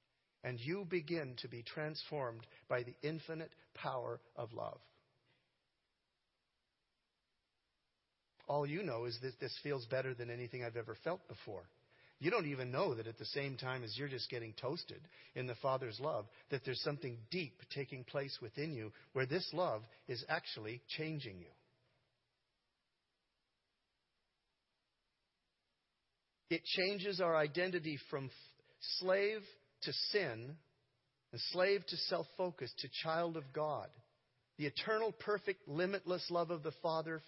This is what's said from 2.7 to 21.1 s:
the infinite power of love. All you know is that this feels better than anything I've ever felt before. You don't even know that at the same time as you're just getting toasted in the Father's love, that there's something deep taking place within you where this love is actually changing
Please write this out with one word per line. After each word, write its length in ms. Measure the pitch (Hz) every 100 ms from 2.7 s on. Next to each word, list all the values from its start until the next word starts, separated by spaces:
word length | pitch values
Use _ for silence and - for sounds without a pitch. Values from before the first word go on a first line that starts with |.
| 127
the 100 | 123 -
infinite 500 | 147 160 151 160 160 - -
power 460 | - 135 131 120 117 - -
of 160 | 113
love. 280 | 117 110 - - _ _ _ _ _ _ _ _ _ _ _ _ _ _ _ _ _ _ _ _ _ _ _ _ _ _ _ _ _ _ _ _ _ _ - -
All 180 | 143
you 180 | 143 160
know 220 | 180 117
is 140 | 120 113
that 200 | 131 -
this 160 | 131 -
feels 220 | 147 135 113
better 280 | 131 131
than 160 | 123 120
anything 320 | 120 123 127
I've 140 | 117 117
ever 180 | 110
felt 320 | 107 160 190 -
before. 420 | 117 117 95 87 _ _ - - -
You 100 | 147
don't 160 | 226 151
even 240 | 135 123
know 240 | 131 190
that 120 | 113 110
at 100 | -
the 60 | 143
same 300 | 143 139 131
time 260 | 131 131
as 140 | 113 110
you're 100 | 143
just 220 | 127 -
getting 220 | 123 113
toasted 520 | - 127 170 - - 156 - -
in 120 | 131 127
the 80 | 120
Father's 440 | 139 131 123 107
love, 280 | 147 123 107 - -
that 140 | 135
there's 180 | 135 120
something 360 | 156 147 131 117 107
deep 300 | 185 143 - -
taking 340 | 143 131 131
place 360 | 123 147 139 -
within 320 | 117 139 160
you 200 | 127 107 - -
where 140 | 135 131
this 260 | 175 -
love 320 | 156 175 110 113 - -
is 180 | 120 127
actually 520 | 165 - 120 107 120 -
changing 520 | - 156